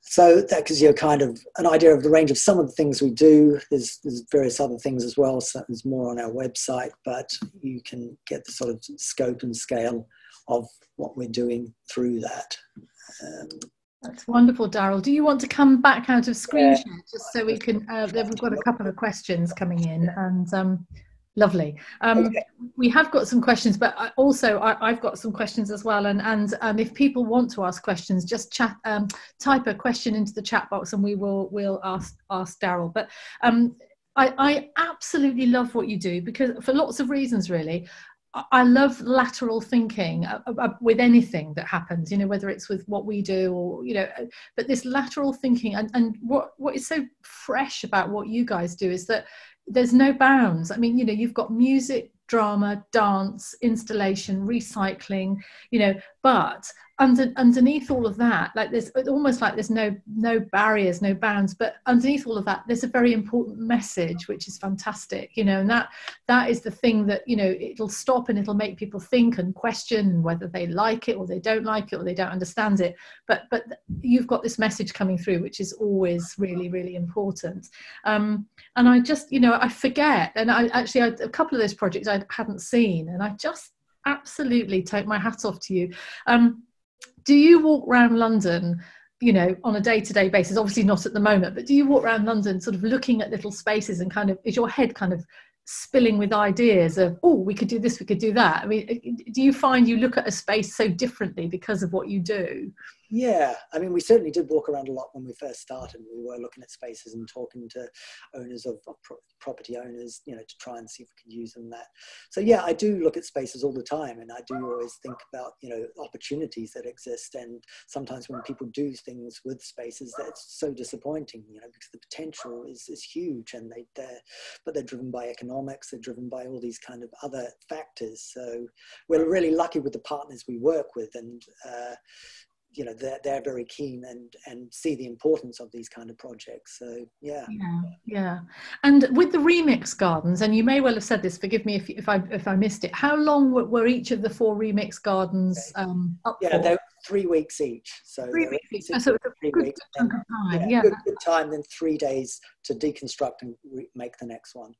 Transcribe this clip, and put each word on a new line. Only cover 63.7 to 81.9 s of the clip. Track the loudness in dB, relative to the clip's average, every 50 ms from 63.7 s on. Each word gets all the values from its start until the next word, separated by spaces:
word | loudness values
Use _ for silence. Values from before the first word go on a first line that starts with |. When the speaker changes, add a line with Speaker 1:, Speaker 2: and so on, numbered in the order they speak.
| -2 -2 -2 -4 -4 -4 -4 -2 -4 -8 -8
Speaker 2:
which | -10 -10 -10 -10
is | -16 -14
fantastic, | -10 -6 -6 -6 -6 -6 -8 -10 -10 -12 _ -10 -10 -10 -8 _
you | 0 2
know, | 2 2 2
and | 2 2
that, | 2 2 0 -2 -10 -16 -16 -16 -18 -12 _
that | 2 2 4 4 2
is | -2 -2
the | -2 -10
thing | -8 _ 2 2 2 4 2
that, | 2 0 -2 -2
you | -2 -2
know, | 0 2 0 0 -2
it'll | -6 -10 -8 -6 -8
stop | -6 -6 -6 0 0 0 2 2 0
and | -2 -2
it'll | -2 -2 -2
make | -2 -2 -4 -6
people | -8 -10 -10 -10 -12
think | -6 _ 2 4 4 4 4
and | 0 -4 -4 -4
question | -4 -4 -4 -4 -4 -4 -2 -2 2 2 2 2 2 0
whether | 0 -2 -4 -6
they | -8 -8 -6 -6
like | -4 -2 0 0 0 0 -2 -2
it | -4 -4
or | -4 -4
they | -6 -6 -4
don't | -2 0 0 0 0
like | -2 -4 -4 -4 -6 -8
it |
or | -6 -6
they | -6 -2
don't | -2 -4 -4
understand | -2 -6 -6 -4 -4 -2 0 2 2 2
it. | 2 0 -2 -6 -20 -20 -20 -20 _
But, | -2 -2 -2 0 _
but | -6 -6 -4 -8 -18 -18 _ _ -10 -6
you've | 0 2 2 2 4
got | 0 -2 -2
this | -2 -6 -2
message | 0 0 0 0 -2 -6 -8
coming | -4 -2 -2 -2 -2 -2
through, | 0 0 0 0 -2
which | -6 -6 -8
is | -8 -8 -6
always | -4 -2 0 2 2 2 2 0 -2 -4 -8 -6 -4
really, | -4 -4 -4 -6 -6
really | -6 -6 -6 -6 -6 -8
important. | -8 -8 -6 -4 -4 -4 -4 -4 -6 -8 -10 -10 -10 -16 -18 _ -20 -20 -20 -20 -6 -2
Um, | -2 0 0 0 0 -2 -4 -6 _ _ -20 -20 _ _
and | 6 6 8
I | 8 8
just, | 6 4 0 -4 -2 -4
you | 2 4
know, | 4 4 4 4
I | 0 -2
forget, | -4 -2 -2 -2 0 2 2 4 4 2 0 0 -2
and | -2 2 2
I | 4 4 2 2 2
actually, | -2 -2 0 2 2 2
I, | 2 0 -4
a | -8 -8
couple | -2 -2 -2 0 2
of | 0
those | 0 0 0
projects | -2 -2 -2